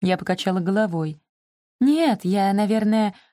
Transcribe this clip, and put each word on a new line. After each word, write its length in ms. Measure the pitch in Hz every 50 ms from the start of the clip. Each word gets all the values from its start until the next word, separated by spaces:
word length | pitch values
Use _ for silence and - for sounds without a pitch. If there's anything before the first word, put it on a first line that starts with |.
Я 180 | - 185 185 180
покачала 420 | - - 185 180 - 190 185 190
головой. 600 | 175 185 196 208 220 196 170 165 160 156 156 - _ _ _ _ _ _ _ _ _ _ _ -
«Нет, 400 | 247 277 294 320 330 294 214 - -
я, 280 | 180 196 202 196 196 196
наверное, 600 | 202 214 196 220 220 214 214 214 220 214 202 - - _ _